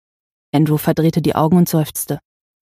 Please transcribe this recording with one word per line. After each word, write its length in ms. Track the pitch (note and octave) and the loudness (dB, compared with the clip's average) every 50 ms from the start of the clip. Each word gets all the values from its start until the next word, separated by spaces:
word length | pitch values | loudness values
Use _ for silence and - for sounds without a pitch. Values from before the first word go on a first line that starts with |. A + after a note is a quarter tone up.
| _ _ _ _ _ _ _ _ _ _ - | _ _ _ _ _ _ _ _ _ _ 0
Andrew 240 | - D#3+ D3+ D3+ | 0 2 2 0
verdrehte 460 | D3 - E3 D#3 - D#3 E3 - E3+ D3 | -2 -2 -2 -2 0 0 0 0 0 -2
die 100 | D#3 - | -2 0
Augen 240 | - D#3 D#3 F3+ | 0 0 2 4
und 100 | F3+ F3 | 2 2
seufzte. 520 | - - D#3+ D3+ - - - - - C#3+ - _ _ _ _ _ _ _ _ | 2 0 -2 -2 -2 -6 -10 -8 -8 -10 -10 _ _ _ _ _ _ _ _